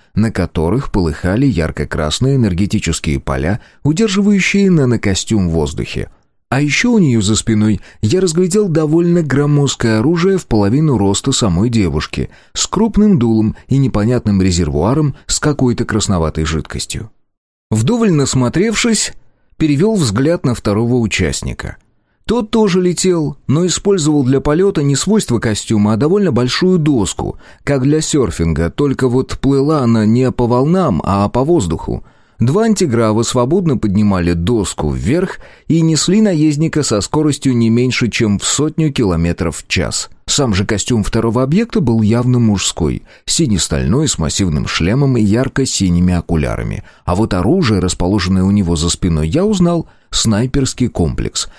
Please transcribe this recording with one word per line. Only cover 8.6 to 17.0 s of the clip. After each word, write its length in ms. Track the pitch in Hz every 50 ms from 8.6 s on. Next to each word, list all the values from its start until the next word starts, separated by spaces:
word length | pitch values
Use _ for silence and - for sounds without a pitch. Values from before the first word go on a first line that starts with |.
| 214
довольно 560 | 196 151 160 156 147 156 170 170 175 170 175 165
громоздкое 760 | 143 131 135 143 147 147 143 143 131 - - - 120 110 110
оружие 380 | 110 147 175 165 170 196 196
в 80 | 180 -
половину 520 | - 117 107 101 98 117 147 160 156 131
роста 340 | 101 98 98 98 - - 139
самой 380 | 135 - 131 101 82 85 104 127
девушки, 640 | 113 117 98 82 71 76 - - - - 65 - - - - _
с 160 | _ - -
крупным 500 | - - 175 220 233 - 202 208 214 196
дулом 380 | 139 123 117 113 110 110 110 - - - -
и 80 | 127
непонятным 640 | 139 135 120 98 107 104 117 123 120 - 110 101 95
резервуаром 720 | 92 95 87 82 87 76 67 71 80 107 135 156 156 143 - - -
с 140 | - - -
какой-то 460 | - 151 143 - 135 123 117 - 117
красноватой 580 | - - 110 - - 101 87 80 76 - 78 80
жидкостью. 680 | 76 80 78 69 - - 62 - - - -